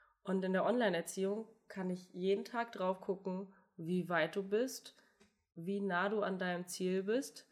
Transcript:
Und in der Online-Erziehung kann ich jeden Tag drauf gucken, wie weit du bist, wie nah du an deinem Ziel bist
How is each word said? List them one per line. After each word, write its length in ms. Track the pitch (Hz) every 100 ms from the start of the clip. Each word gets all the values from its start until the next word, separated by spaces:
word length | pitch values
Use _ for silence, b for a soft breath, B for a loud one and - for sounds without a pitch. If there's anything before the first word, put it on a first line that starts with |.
| B B
Und 220 | - 190
in 80 | 185
der 140 | 185 175
Online-Erziehung 800 | 240 220 170 175 - 190 208 220 - -
kann 220 | 196 185
ich 220 | 180 -
jeden 320 | 180 185 202
Tag 280 | 233 233 233
drauf 280 | - 185 190
gucken, 520 | - 185 185 185 196 B B -
wie 320 | 165 180 170
weit 280 | 170 160 202
du 60 |
bist, 540 | 196 208 262 - - - b b b b _
wie 260 | - 170 202
nah 280 | 196 180 196
du 140 | 214
an 160 | 190 185
deinem 280 | 185 175 180
Ziel 380 | - 180 190
bist 440 | 196 233 277 - -